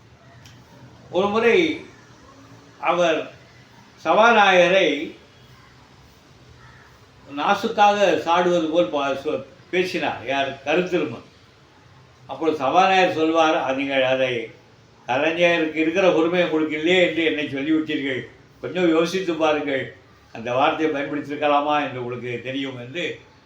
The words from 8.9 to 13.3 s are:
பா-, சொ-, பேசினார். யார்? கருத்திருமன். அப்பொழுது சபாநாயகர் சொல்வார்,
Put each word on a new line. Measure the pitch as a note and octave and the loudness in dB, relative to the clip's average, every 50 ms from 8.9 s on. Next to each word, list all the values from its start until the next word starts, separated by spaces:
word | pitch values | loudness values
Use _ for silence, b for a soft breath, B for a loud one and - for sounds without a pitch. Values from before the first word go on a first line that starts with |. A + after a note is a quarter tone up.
| D3 | 0
பா-, | C#3+ C#3 C#3 C3 C3 - | -2 -2 -2 -4 -4 -4
சொ-, | D3+ C3+ - - - - - - - | -4 -6 -6 -6 -12 -20 -20 -12 -4
பேசினார். | - F#3 F3+ F3+ - E3+ D3+ B2 G2+ F#2+ A2 | -2 -2 -2 -2 -4 -4 -4 -4 -4 -6 -6
யார்? | B2 C3+ C#3 C3+ C3 B2+ - - | -4 -4 -2 -2 -4 -6 -8 -4
கருத்திருமன். | C#3+ D#3 F3 F3 - F3+ E3+ D3 C3 A#2+ - - - - - - - _ _ _ _ _ _ - - - - - - _ _ - | -2 0 0 0 0 -2 -2 -2 -4 -6 -10 -16 -20 -20 -20 -20 -20 _ _ _ _ _ _ -20 -20 -20 -20 -20 -20 _ _ -18
அப்பொழுது | - C3+ C3 D#3+ D#3 D3+ - | -16 -10 -6 -2 -2 -2 -2
சபாநாயகர் | - - D#3 F3+ F#3+ F#3+ F#3+ F#3 F#3 F3 - D#3 | -2 0 2 4 4 4 4 4 2 2 0 0
சொல்வார், | D#3+ D#3+ | 0 0